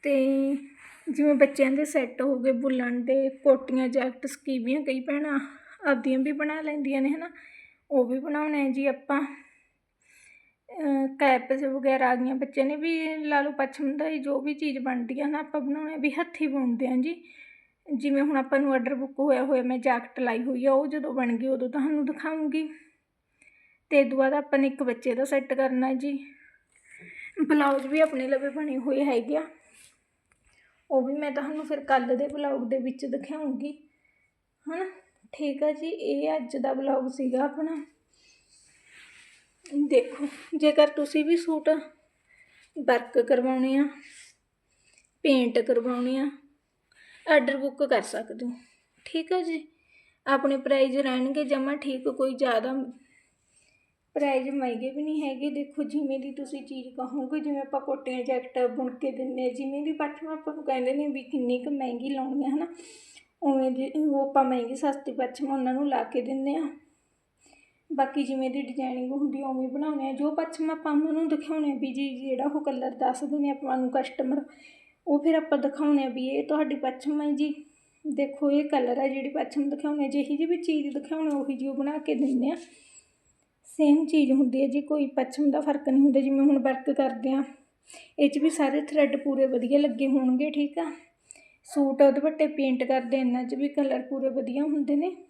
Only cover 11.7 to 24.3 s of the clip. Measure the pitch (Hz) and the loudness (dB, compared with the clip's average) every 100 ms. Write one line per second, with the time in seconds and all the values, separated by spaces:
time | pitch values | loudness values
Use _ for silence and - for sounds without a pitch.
11.7 | 269 262 262 254 247 254 262 277 - 269 | 0 0 2 2 2 0 -2 -4 0 0
12.7 | 294 320 330 320 311 302 294 285 285 269 | 0 -2 -2 -2 -4 0 0 0 -2 -4
13.7 | 269 285 285 311 311 269 277 277 294 302 | -2 -4 -2 -2 -2 -2 -2 -2 -4 -4
14.7 | 269 262 247 233 262 294 302 302 302 262 | -4 -4 -4 -4 -4 -2 -2 -4 -4 -4
15.7 | 294 311 311 285 294 339 - 311 277 254 | -4 -6 -2 -2 -2 -6 -2 -2 0 0
16.7 | 233 254 254 277 349 - - - - _ | 0 0 0 0 -4 -12 -20 -20 -20 _
17.7 | _ - 277 285 277 285 277 262 277 285 | _ -6 -2 0 2 2 2 2 2 4
18.7 | 262 247 269 269 - 285 254 269 262 247 | 2 0 -4 -6 -2 2 2 4 2 0
19.7 | 254 254 240 233 - 247 226 247 254 262 | 0 2 0 -2 -4 -2 -2 -2 0 4
20.7 | 269 294 302 277 262 247 233 262 254 254 | 4 2 -4 -4 -2 0 0 0 0 -2
21.7 | 294 277 302 277 302 311 320 311 311 311 | -2 0 0 -2 -4 -4 -4 -2 -2 -4
22.7 | - - _ _ _ _ _ _ _ _ | -10 -20 _ _ _ _ _ _ _ _
23.7 | _ _ 294 254 262 262 | _ _ 4 4 4 2